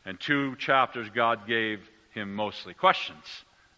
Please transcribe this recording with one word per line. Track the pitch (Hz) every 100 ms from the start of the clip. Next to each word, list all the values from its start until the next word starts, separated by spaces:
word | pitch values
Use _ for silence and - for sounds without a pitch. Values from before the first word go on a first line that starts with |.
| 95
And | 95
two | - 143 139 127
chapters, | - 135 123 123 107
God | 107 117 113 104
gave | 117 110 107 - _ _
him | - 101
mostly | 101 107 - 92
questions. | 87 - - - - - - - _ _